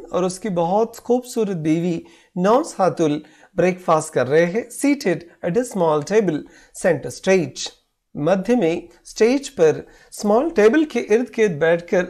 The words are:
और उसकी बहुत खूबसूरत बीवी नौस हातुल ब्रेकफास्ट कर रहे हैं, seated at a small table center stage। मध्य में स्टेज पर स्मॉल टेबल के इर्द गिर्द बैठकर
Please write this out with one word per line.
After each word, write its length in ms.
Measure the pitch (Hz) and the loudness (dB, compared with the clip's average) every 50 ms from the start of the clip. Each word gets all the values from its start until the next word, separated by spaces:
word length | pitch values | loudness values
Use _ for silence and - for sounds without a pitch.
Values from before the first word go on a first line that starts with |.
| 466 - - | -6 -6 -4
और 100 | 180 180 | -2 -2
उसकी 240 | 185 185 - - 220 | -2 -4 -6 -8 -4
बहुत 460 | 180 175 165 170 196 214 226 226 226 | -2 -2 0 0 0 0 0 -2 -4
खूबसूरत 600 | - - - 240 254 247 - - 233 214 196 190 | -6 -2 -2 0 0 -2 -4 -4 -4 -4 -2 -4
बीवी 480 | 160 151 160 156 170 170 180 165 170 - - _ _ _ _ - | -2 -2 0 0 0 0 -2 -4 -4 -8 -12 _ _ _ _ -6
नौस 380 | 180 180 202 233 277 - - - - | -2 2 2 2 2 0 -2 -4 -2
हातुल 440 | 190 170 170 - 165 147 143 151 - - _ _ _ _ _ | 0 0 0 0 0 0 0 -2 -6 -12 _ _ _ _ _
ब्रेकफास्ट 580 | 175 170 185 180 185 - 180 160 156 156 - - | 0 0 0 0 -2 0 0 0 0 0 -2 -2
कर 140 | 143 123 | -2 0
रहे 180 | 127 147 165 175 | 2 2 2 2
हैं, 240 | 170 180 233 - - | 2 0 -4 -8 -8
seated 480 | - - - 277 285 277 - 190 165 147 - - _ _ - 175 | -6 -2 0 0 0 0 0 -2 -4 -4 -6 -14 _ _ -6 -4
at 140 | 170 240 254 | -2 -2 -2
a 100 | 247 - | -2 -2
small 380 | 190 170 160 151 151 139 - | 0 0 2 2 0 -2 0
table 280 | 202 226 208 175 151 139 - - - - _ _ - - - | 0 0 2 0 -2 -4 -6 -12 -20 -20 _ _ -8 -2 0
center 360 | 185 156 131 - - - - | 0 0 0 -4 -10 -12 -4
stage। 480 | - 190 190 185 151 127 - - - - - _ _ _ _ _ _ _ - | 0 2 2 2 2 -2 -8 -12 -12 -14 -14 _ _ _ _ _ _ _ -10
मध्य 380 | - 147 165 196 190 185 233 247 | -4 -2 0 0 0 0 0 0
में 340 | 247 170 160 170 - - - _ _ _ | 2 2 0 -2 -4 -6 -12 _ _ _
स्टेज 440 | - - - 220 233 269 277 277 - | -12 -2 0 2 2 2 0 -4 -6
पर 380 | - - 165 156 135 - - - - _ _ _ | 0 2 2 2 2 0 -6 -16 -20 _ _ _
स्मॉल 380 | - - - 208 208 240 302 330 | -12 -4 -2 0 2 2 0 0
टेबल 340 | - 214 208 226 254 320 302 | 2 4 4 6 4 4 2
के 160 | 302 - 240 | 0 -2 -4
इर्द 280 | - - 208 240 247 - - | 0 0 0 0 0 -2 -2
गिर्द 240 | 226 214 202 160 143 | 0 0 0 0 0
बैठकर 480 | 165 160 175 170 170 - 208 180 180 | 2 2 2 0 0 -2 -2 -2 -2